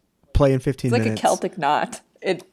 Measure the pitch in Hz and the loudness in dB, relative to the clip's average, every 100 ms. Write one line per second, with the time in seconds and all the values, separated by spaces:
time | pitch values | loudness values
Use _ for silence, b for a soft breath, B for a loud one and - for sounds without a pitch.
0 | _ _ _ - 143 131 147 131 131 131 | _ _ _ 2 4 4 0 -2 0 0
1 | 113 107 151 180 185 - 143 143 - - | 0 0 0 0 -2 -2 0 0 -2 -8
2 | - _ - 180 - | -20 _ -4 -4 -8